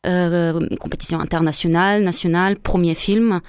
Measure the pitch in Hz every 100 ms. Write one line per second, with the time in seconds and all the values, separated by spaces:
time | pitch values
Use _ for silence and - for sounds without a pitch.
0 | - 180 175 175 165 165 - - - -
1 | - 165 151 165 160 151 170 165 190 208
2 | 196 165 180 170 185 196 - 185 175 160
3 | - 208 226 185